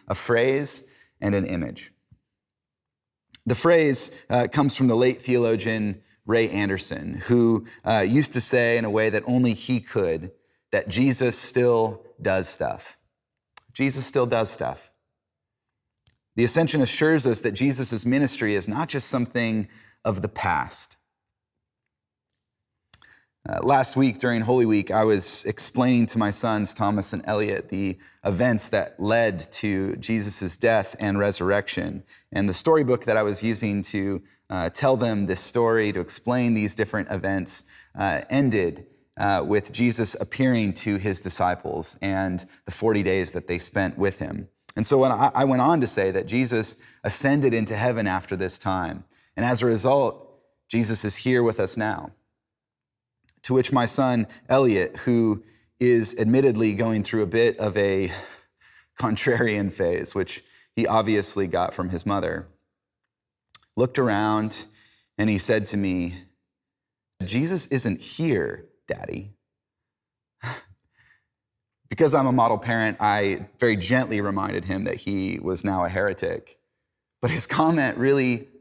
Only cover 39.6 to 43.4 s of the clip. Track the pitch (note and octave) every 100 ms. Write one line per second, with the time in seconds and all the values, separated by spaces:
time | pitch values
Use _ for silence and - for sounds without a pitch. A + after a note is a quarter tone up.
39.6 | - - A#2+ A2+ A2 - - - C3 A#2
40.6 | G#2 F2+ A2+ G2+ G2+ F#2 F#2 - F2+ F2
41.6 | - - E2 - G2 F#2+ F#2+ F2+ - -
42.6 | - - A2 G#2 F#2+ F#2+ F2 F2